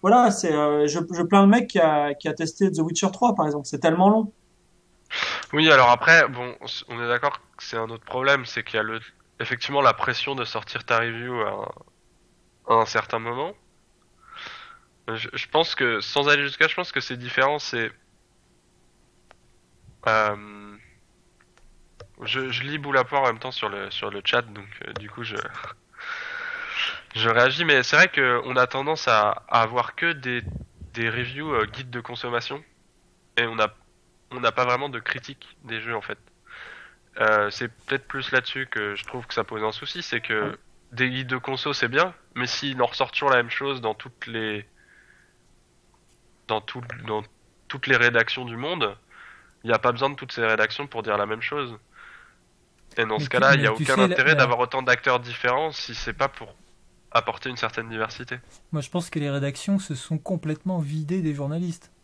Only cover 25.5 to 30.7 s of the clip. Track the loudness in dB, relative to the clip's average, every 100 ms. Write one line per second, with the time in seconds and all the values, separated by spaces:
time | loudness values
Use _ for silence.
25.5 | -10 -14 -16 _ -16 -12 -10 -10 -10 -10
26.5 | -10 -8 -4 -4 -6 -10 -2 2 6 4
27.5 | 4 4 4 4 4 4 4 2 2 0
28.5 | 2 2 0 -4 -2 2 4 4 0 0
29.5 | 2 2 0 -2 -2 -2 -2 -4 -4 -6
30.5 | -12 -14